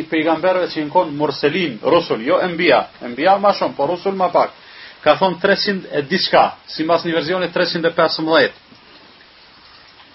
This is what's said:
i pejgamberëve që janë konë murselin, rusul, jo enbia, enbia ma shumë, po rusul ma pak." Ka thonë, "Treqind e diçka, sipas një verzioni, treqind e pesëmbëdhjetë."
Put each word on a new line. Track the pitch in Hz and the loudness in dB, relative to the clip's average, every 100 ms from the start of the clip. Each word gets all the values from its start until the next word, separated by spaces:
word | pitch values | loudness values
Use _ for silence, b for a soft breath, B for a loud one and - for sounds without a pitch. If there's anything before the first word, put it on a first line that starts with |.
i | |
pejgamberëve | 156 160 160 160 185 185 170 | -4 -2 0 0 0 0 -2
që | 160 | -4
janë | 147 | -2
konë | 180 170 | 0 0
murselin, | 143 151 135 147 170 165 110 | 0 -4 0 0 0 -4 -4
rusul, | 120 170 - 117 123 | 2 2 2 -2 0
jo | 180 | 0
enbia, | 180 170 175 120 - - | 0 0 2 2 2 -8
enbia | 123 120 175 196 | -12 -2 2 4
ma | 202 | 2
shumë, | 196 160 123 | 2 -2 -2
po | 143 | -4
rusul | 175 196 196 | -2 -4 -2
ma | 175 | 0
pak." | 156 110 - B B B B | 0 0 -4 B B B B
Ka | 151 147 | 0 2
thonë, | 190 170 | 0 0
"Treqind | 196 196 - 190 - | 0 0 -2 -4 -4
e | 147 | -6
diçka, | 139 185 - 165 107 - - | -2 -4 2 2 2 0 -12
sipas | - 160 170 | -6 0 0
një | 170 | 0
verzioni, | 165 147 185 170 | -2 -2 -2 -2
treqind | 175 175 175 165 | -2 -2 -2 -2
e | |
pesëmbëdhjetë." | 175 160 - 156 160 110 - _ - - - - - - - - - - - - - - | 2 0 0 0 2 2 -2 _ -20 -20 -20 -20 -20 -20 -20 -20 -20 -20 -20 -20 -20 -20